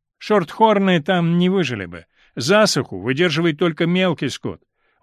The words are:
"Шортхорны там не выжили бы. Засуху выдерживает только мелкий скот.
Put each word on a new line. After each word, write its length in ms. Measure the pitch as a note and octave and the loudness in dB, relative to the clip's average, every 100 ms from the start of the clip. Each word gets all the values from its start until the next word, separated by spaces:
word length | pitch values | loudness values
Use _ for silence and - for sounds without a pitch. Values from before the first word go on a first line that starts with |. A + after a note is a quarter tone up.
| _ _ | _ _
"Шортхорны 840 | - G#3 D#3+ - A3 G3+ F#3+ F3 | -2 -2 -2 0 2 4 2 2
там 340 | D3 F3+ E3+ F3 | 0 0 2 2
не 140 | F3+ | 2
выжили 340 | F#3+ C3+ A2+ | 0 -2 -4
бы. 220 | F2 E2+ - _ _ | -8 -12 -18 _ _
Засуху 640 | - B2 G#3+ G#3+ D3+ - F#2+ | -8 2 4 4 0 -6 -6
выдерживает 600 | G#2+ C3+ F3 D3 E3+ D3+ | -4 0 0 0 -2 0
только 260 | F3+ - | -2 0
мелкий 460 | E3+ F3+ F#3 D#3 C#3 | 0 2 0 0 -4
скот. 320 | - G#2+ D#2+ _ _ _ _ | -6 -10 -12 _ _ _ _